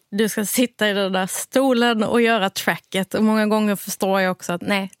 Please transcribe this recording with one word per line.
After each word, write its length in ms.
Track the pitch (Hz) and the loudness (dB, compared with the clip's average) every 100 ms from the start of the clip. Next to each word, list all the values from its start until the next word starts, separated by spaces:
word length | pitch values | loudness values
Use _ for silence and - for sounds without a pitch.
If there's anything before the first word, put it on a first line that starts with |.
| _ | _
du 180 | 202 220 | -2 -2
ska 160 | - 202 | -2 -2
sitta 440 | - 240 - 214 | 0 -2 0 0
i 40 | |
den 180 | 202 190 | 0 0
där 160 | 185 185 | -2 -2
stolen 760 | - - 254 269 240 240 220 | -6 -2 2 2 4 2 2
och 180 | 208 240 | 0 2
göra 280 | 226 226 175 | 2 2 0
tracket. 640 | - - 165 - 190 185 | -2 -4 -4 -4 -4 -2
Och 100 | 202 | 0
många 240 | 214 220 214 | 2 2 2
gånger 280 | 214 208 196 | 0 0 -2
förstår 460 | 202 - 196 190 | -6 -4 0 2
jag 100 | 185 | 0
också 220 | 180 - | -2 -6
att 80 | 175 | -6
nej. 300 | 202 202 190 - | -2 -2 -4 -6